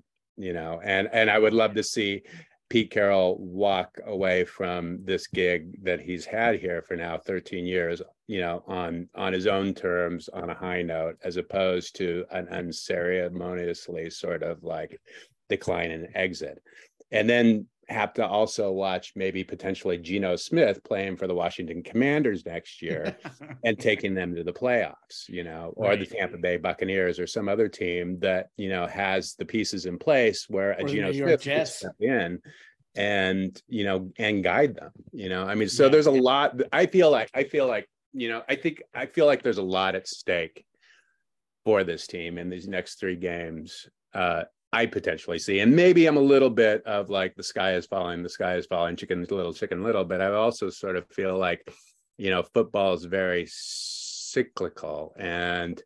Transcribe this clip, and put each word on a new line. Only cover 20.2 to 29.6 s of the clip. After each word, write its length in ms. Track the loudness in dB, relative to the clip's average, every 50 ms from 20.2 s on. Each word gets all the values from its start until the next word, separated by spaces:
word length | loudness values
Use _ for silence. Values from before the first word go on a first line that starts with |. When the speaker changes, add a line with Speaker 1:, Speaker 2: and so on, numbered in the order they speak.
| 0 0 0
Speaker 1:
Smith 480 | -2 -2 0 2 4 4 4 2 -2 -4
playing 320 | -4 -2 -2 -2 -4 -4
for 100 | -4 -4
the 80 | -2 -2
Washington 480 | -2 -2 -4 -4 -6 -8 -8 -8 -10
Commanders 640 | -10 -2 0 2 2 4 4 2 2 0 0 -2 -6
next 360 | -8 -10 -10 -10 -12 -14 -10
year 340 | -8 -6 -6 -4 -6 -6 -8 -10 -14 -18 -18 -18
Speaker 2:
<laughs> 240 | -18 -18 -12 -2 0
Speaker 1:
and 160 | 0 0 2
taking 340 | 2 0 2 2 0 -2 -2
them 220 | -2 -2 -4 -4
to 80 | -4 -6
the 80 | -6
playoffs, 800 | -6 -2 0 0 2 2 0 -2 -6 -12 _ _ -18 -18 -16 -12
you 160 | -10 -10 -10
know, 260 | -10 -10 -10 -12 -10 -6
or 140 | -2 2 2 2
the 40 | 2
Speaker 2:
Right. 100 | 0 -4
Speaker 1:
Tampa 280 | -4 -4 -4 -4 -4
Bay 200 | -2 -2 0 0
Buccaneers 600 | 0 -2 -4 -2 -2 -2 -2 0 0 0 0 0
or 100 | -2 -6
some 200 | -6 -4 -4 -2
other 220 | 0 2 2 2 0
team 500 | 0 -4 -4 -4 -2 -2 -4 -4 -4 -2
that, 280 | 0 0 0 0 -2 -6 _
you 100 | -8 -6
know, 200 | -4 -2 -4 -4
has 480 | -4 -4 -4 -2 0 0 -2 -2 -4 -8
the 100 | -10 -8
pieces 400 | -4 -2 -2